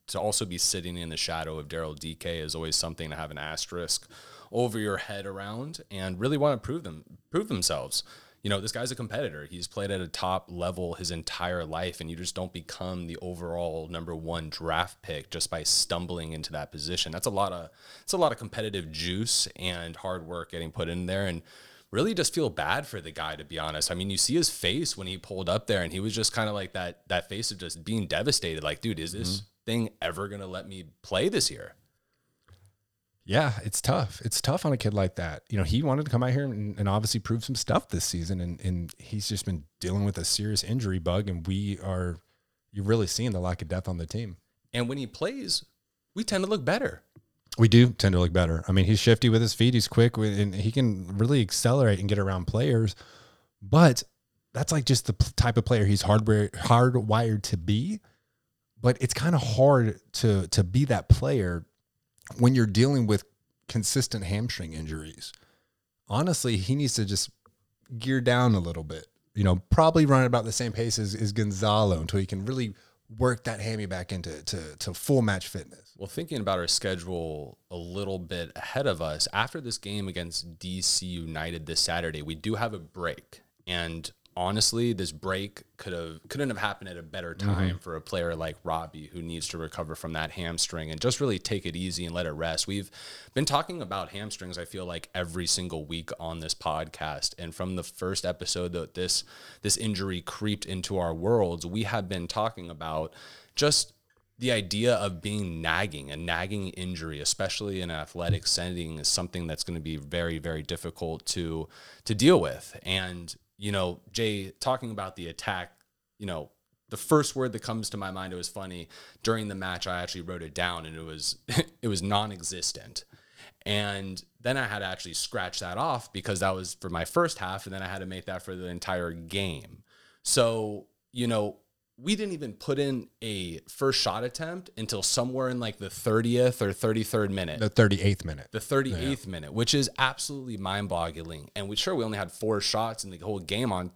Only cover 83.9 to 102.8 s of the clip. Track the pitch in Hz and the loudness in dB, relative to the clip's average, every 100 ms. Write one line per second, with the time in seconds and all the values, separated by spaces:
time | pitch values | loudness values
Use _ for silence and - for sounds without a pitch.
83.9 | 82 78 - _ - 90 107 - 117 120 | -6 -10 -16 _ -4 0 2 2 2 0
84.9 | 98 87 78 95 95 101 - - - 98 | 0 -4 -6 -4 -4 -4 -10 -20 -16 -10
85.9 | 85 82 80 - 135 139 104 104 98 95 | -8 -8 -12 -10 -4 -4 -2 -4 -4 -10
86.9 | 85 82 98 85 85 101 98 95 90 87 | -14 -12 -10 -8 -2 0 2 2 0 -6
87.9 | 80 - 92 85 80 80 76 - 80 80 | -10 -4 -2 -2 -2 -4 -6 -4 -4 -4
88.9 | 78 73 87 82 82 - 85 80 - 78 | -12 -14 -10 -8 -6 -6 -6 -8 -6 -8
89.9 | 78 82 80 78 92 85 82 - 82 80 | -8 -6 -4 -4 -4 -6 -2 -4 -4 -6
90.9 | 78 123 - 139 92 - 101 90 85 92 | -2 -2 0 0 -2 -2 -4 -4 -4 -4
91.9 | 87 85 87 82 76 82 80 - 101 95 | -4 -4 -4 -4 -2 -2 -2 -2 -4 -6
92.9 | - - - - 131 147 143 165 175 101 | -12 -18 -18 -8 -2 0 0 0 -6 -6
93.9 | 98 82 101 107 - 90 87 85 95 90 | -6 -6 -8 -10 -10 -10 -10 -10 -8 -8
94.9 | 85 - 92 87 87 85 - 90 80 76 | -8 -6 -4 -4 -2 0 0 -2 -6 -6
95.9 | 82 82 - 82 82 80 - 85 78 78 | -8 -8 -8 -8 -6 -6 -4 -2 -2 -4
96.9 | - 78 71 - - 85 - 92 92 82 | -6 -6 -4 -6 -6 -10 -8 -6 -6 -8
97.9 | - 92 95 90 87 - 92 90 87 78 | -6 -4 -2 -2 -4 -4 -4 -4 -4 -6
98.9 | - 90 - - - - - 104 - 110 | -4 -2 -2 -4 -14 -20 -6 -2 0 0
99.9 | 95 98 90 - - 107 101 92 92 87 | -2 -2 -4 -6 -6 -4 -4 -4 -6 -2
100.9 | 98 85 82 95 117 92 85 87 104 101 | 0 0 0 2 4 4 0 -4 -4 -2
101.9 | 110 92 95 85 110 110 104 87 78 | -2 -2 -4 -4 -2 -4 -4 -12 -10